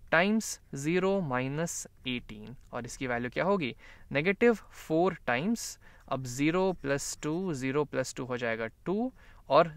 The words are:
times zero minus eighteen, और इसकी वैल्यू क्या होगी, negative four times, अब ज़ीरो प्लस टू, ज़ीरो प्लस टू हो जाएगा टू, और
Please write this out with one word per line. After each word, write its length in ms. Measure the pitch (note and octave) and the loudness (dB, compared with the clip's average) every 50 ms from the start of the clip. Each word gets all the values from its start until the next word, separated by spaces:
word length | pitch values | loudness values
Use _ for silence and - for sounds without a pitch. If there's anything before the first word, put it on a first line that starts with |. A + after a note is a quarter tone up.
| - - | -4 2
times 360 | - D#3+ F3+ G3+ G#3+ A3 - - - - - - - | 4 4 6 6 2 0 0 -2 -8 -12 -12 -10 -8
zero 340 | C#3 C#3 D#3 F3 F3+ F3+ F#3+ G3 G3 F3+ | -4 -2 0 0 2 2 2 0 0 0
minus 520 | C#3+ B2 B2 B2+ C3+ C#3+ D3+ E3+ E3+ - - - - - - - | 0 0 0 0 -2 -2 -2 -4 -4 -4 -8 -12 -12 -16 -12 -6
eighteen, 480 | C3 B2 A#2+ - - A2 G#2+ G#2+ A2+ B2 - - - - | -6 -4 -6 -6 -8 -14 -14 -12 -14 -16 -16 -16 -12 -10
और 140 | A#2+ A#2+ | -8 -8
इसकी 200 | A#2+ - - C3+ | -8 -8 -6 -4
वैल्यू 240 | B2+ B2 A#2+ A#2+ B2 | -2 -2 -2 -2 -2
क्या 140 | - D3 D3+ | -2 0 2
होगी, 300 | F#3 G3+ G3 D3+ A#2 A#2 - - - - - - - C#3 | 2 2 2 0 -2 -6 -8 -16 -20 -20 -20 -12 -4 -2
negative 500 | C#3 D3+ G3 G3 - A#3+ A#3+ A3+ - - - - - | 0 2 0 2 4 6 4 4 4 -2 -16 -20 -16
four 320 | - - D#3 E3 F3 F#3+ F3 - - - | -6 0 2 4 4 2 0 -2 -2 0
times, 380 | A#2+ B2 D#3 G#3 A#3 - - - - - - - - - - - | 0 0 2 0 -2 -2 -4 -8 -10 -12 -18 -20 -20 -18 -8 -6
अब 160 | C3+ C3+ C3 | -6 -4 -4
ज़ीरो 460 | B2 B2 C3+ C#3+ D#3 D#3+ F#3 F#3+ F#3+ F3+ - - | -6 -2 0 2 2 4 4 2 2 0 -2 -2
प्लस 360 | C#3 C#3 C#3+ - - - - - | -2 -2 -2 -2 -6 -8 -6 -4
टू, 300 | D3+ D#3 F3 F#3+ F#3 D#3 | -4 -2 -2 -2 -4 -4
ज़ीरो 300 | B2+ B2+ C3 C3 D3 D3 | -2 -2 0 0 0 0
प्लस 300 | C#3+ - C3 C3 - - | 0 0 -2 -2 -2 -4
टू 100 | - C3+ | -8 -6
हो 120 | B2 B2+ | -4 -4
जाएगा 320 | A#2+ B2 A#2 A2+ A2 A2+ A2+ - _ - | -2 0 -2 -2 -2 -4 -6 -6 _ -4
टू, 280 | E3 F3+ G#3 A#3+ C4 - - - - - - - - | -2 -2 0 0 -2 -4 -10 -20 -20 -20 -14 -2 6
और 240 | C3+ D3+ E3+ E3 D3+ | 8 8 8 6 4